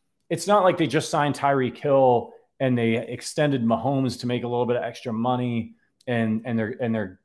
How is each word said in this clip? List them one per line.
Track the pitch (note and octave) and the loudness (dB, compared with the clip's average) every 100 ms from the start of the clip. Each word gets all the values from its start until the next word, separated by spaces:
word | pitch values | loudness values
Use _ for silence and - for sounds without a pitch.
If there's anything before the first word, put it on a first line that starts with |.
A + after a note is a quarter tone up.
| _ _ - | _ _ -8
it's | E3 F#3 | -4 2
not | G#3 | 4
like | F#3 C#3+ | 6 4
they | E3 | 2
just | C#3 - | 0 0
signed | D#3+ D3 | 0 0
Tyreek | C#3 C#3 C#3 B2 A#2+ | 0 0 2 0 -2
Hill | D3 C#3 B2+ A#2+ A#2 - _ - | 2 4 6 4 0 -14 _ -4
and | C3+ B2 | 0 2
they | A#2 A2+ | 2 0
extended | - B2 - - D3 C#3 | -4 -10 -8 -2 0 2
Mahomes | A2+ A2+ B2+ C#3 C3 - | 0 0 0 0 -2 -4
to | B2 | -4
make | B2 | -4
a | B2 | -2
little | A#2+ A#2+ | -2 0
bit | A#2+ | -2
of | |
extra | A#2 A#2 B2+ | -4 -8 -8
money, | A2 A#2+ B2 B2 A#2 A2+ - _ _ - | -4 -2 -2 -2 -4 -6 -12 _ _ -4
and, | A#2+ A2+ A2 | -2 0 -2
and | B2+ A2+ | -2 -2
they're, | G#2+ B2+ | -2 -4
and | B2 | -4
they're | A2+ G2 F2+ | -2 -4 -10